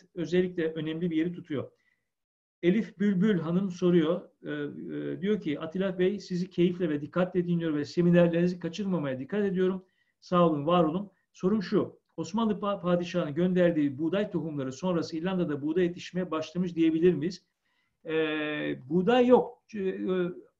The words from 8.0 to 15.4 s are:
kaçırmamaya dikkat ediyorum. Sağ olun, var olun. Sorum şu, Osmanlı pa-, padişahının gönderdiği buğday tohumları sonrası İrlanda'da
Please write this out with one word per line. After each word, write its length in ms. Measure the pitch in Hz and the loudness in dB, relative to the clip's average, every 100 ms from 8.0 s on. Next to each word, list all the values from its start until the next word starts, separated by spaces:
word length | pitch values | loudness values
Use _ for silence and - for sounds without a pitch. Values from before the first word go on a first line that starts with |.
| 175 175 170 170 175 180 | 6 6 6 4 0 0
kaçırmamaya 600 | 165 170 196 175 143 127 | -6 -6 -2 -2 -2 -6
dikkat 260 | 139 202 202 | -4 -2 -2
ediyorum. 400 | 185 185 190 - _ _ _ | 0 0 -2 -8 _ _ _
Sağ 300 | - 180 170 | 0 4 4
olun, 180 | 147 143 | 4 2
var 160 | 180 | 4
olun. 280 | 156 175 208 _ _ | 4 0 -6 _ _
Sorum 300 | - 185 220 | -4 0 0
şu, 360 | 175 202 127 - _ - | 0 0 0 -4 _ -10
Osmanlı 360 | 160 214 226 | -6 -2 0
pa-, 280 | 185 202 196 | 0 -2 -2
padişahının 540 | 175 175 175 180 151 143 | 0 0 0 -2 -2 0
gönderdiği 640 | 185 180 175 151 143 131 | 2 4 4 4 0 0
buğday 340 | 160 190 208 | -2 0 -2
tohumları 400 | 165 156 143 131 | -4 -4 -4 -6
sonrası 460 | 127 185 170 147 160 | -4 -2 -2 -2 -4
İrlanda'da 440 | 175 190 | -4 -2